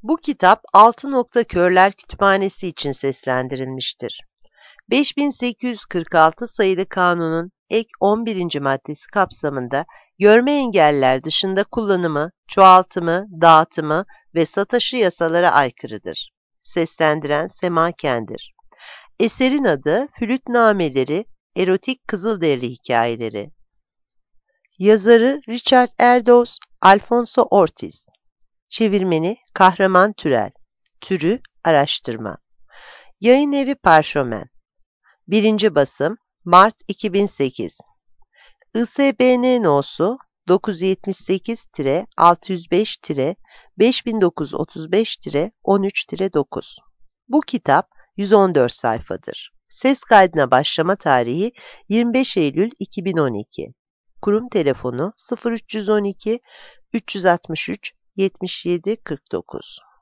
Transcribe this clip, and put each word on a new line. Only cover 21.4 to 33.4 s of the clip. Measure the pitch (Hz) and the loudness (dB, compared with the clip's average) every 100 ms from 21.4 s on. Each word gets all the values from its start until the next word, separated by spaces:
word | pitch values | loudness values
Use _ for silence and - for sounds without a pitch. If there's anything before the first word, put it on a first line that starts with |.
| _ - | _ -4
Erotik | 185 190 - 254 - | -2 -2 -4 -10 -8
Kızılderili | 202 202 208 160 135 120 | -6 -6 -2 -2 -2 -4
Hikayeleri. | 123 - 120 117 117 113 107 107 - _ _ _ _ _ _ _ _ _ _ _ _ | -12 -4 -2 0 -4 -8 -10 -14 -18 _ _ _ _ _ _ _ _ _ _ _ _
Yazarı | 190 214 196 233 240 277 247 | 2 4 6 6 6 -2 -8
Richard | 240 - 254 247 _ | -8 2 2 2 _
Erdoes, | 247 247 233 240 233 - - _ | 2 4 6 4 4 -8 -20 _
Alfonso | 185 196 - 240 233 - | 4 4 2 -4 -2 0
Ortiz. | 226 - 165 _ - _ _ _ _ _ _ _ _ | 2 2 2 _ -16 _ _ _ _ _ _ _ _
Çevirmeni | - 220 196 185 160 170 226 _ | -4 0 0 0 -2 -2 -8 _
Kahraman | - 185 185 190 185 202 | 2 2 4 2 4 2
Türel. | 208 160 123 101 _ _ _ _ _ | 0 -2 -2 -2 _ _ _ _ _
Türü | - 190 156 240 - _ | -8 -4 -2 -4 -8 _
araştırma. | 165 156 143 - - 113 107 82 _ _ - - - - - _ | 0 2 0 -4 -8 -10 -10 -14 _ _ -20 -20 -20 -20 -20 _
Yayın | 220 262 | 2 4